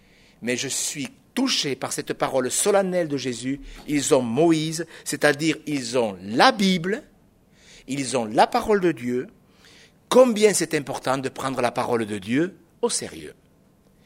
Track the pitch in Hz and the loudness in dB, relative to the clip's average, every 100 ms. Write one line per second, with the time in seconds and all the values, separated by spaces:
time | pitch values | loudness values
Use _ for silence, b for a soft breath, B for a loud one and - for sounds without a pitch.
0 | b b b b 113 123 131 - - 151 | b b b b -6 -4 -4 -4 -6 -6
1 | 131 - _ - 262 - 151 127 131 - | -10 -12 _ -4 -2 0 -2 -4 -6 -6
2 | 131 143 143 131 127 - 202 202 190 180 | -6 -4 0 0 0 0 2 2 2 0
3 | 165 143 127 117 127 139 B B - 147 | -2 -4 -4 -6 -6 -6 B B -4 -2
4 | 135 147 120 117 170 160 156 160 160 B | 4 2 2 2 4 4 0 -6 -10 B
5 | - 143 147 143 160 147 - 143 117 127 | -10 0 2 2 0 -2 -4 -6 -2 0
6 | 113 92 95 120 233 226 190 185 170 226 | -2 -4 -6 4 4 6 2 2 -2 -6
7 | - _ _ _ _ b b b - 139 | -10 _ _ _ _ b b b -8 -6
8 | 127 123 110 123 214 240 220 208 180 139 | -2 -2 -2 2 4 2 0 2 2 0
9 | 120 123 - - _ b b b b b | -4 -4 -6 -14 _ b b b b b
10 | _ 240 254 208 214 185 160 151 143 123 | _ 6 6 6 4 4 0 -2 -4 -6
11 | - 135 131 - 135 131 120 120 120 120 | -2 -2 -4 -6 -6 -2 -2 0 0 0
12 | 107 104 101 127 180 - _ _ 233 - | -2 -6 -2 -2 -2 -6 _ _ -4 -4
13 | 101 80 76 - _ _ _ _ _ _ | -6 -12 -16 -18 _ _ _ _ _ _